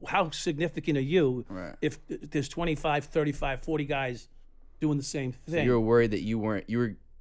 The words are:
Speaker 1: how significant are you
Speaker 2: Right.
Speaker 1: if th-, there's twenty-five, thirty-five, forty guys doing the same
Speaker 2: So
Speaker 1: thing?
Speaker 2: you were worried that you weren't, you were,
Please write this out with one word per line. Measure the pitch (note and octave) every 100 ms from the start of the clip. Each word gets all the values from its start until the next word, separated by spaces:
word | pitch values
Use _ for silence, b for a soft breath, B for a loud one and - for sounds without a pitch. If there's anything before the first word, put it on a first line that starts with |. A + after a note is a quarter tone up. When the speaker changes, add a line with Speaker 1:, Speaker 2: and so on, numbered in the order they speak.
| -
Speaker 1:
how | F#3+ E3
significant | - F3 D3 E3+ E3 D#3+ C#3+
are |
you | C3+ F3+ C#3 B2+ -
Speaker 2:
Right. | F#2 F2 -
Speaker 1:
if | D3+ - -
th-, | -
there's | D3 D3+ C3
twenty-five, | E3+ E3+ D3 D#3+ D3 D3+
thirty-five, | E3 D3 C#3 C#3+ B2+
forty | - D3+ C#3+
guys | C#3 C3 A#2 - - - - - -
doing | D#3 C#3+
the |
same | C#3 D3 B2+ - -
Speaker 2:
So |
Speaker 1:
thing? | D#3+ B2+
Speaker 2:
you |
were | A#2+
worried | A2 A#2+ A#2
that | G2
you | G#2 A2+
weren't, | G#2 G2+ -
you | A#2
were, | A#2 - - -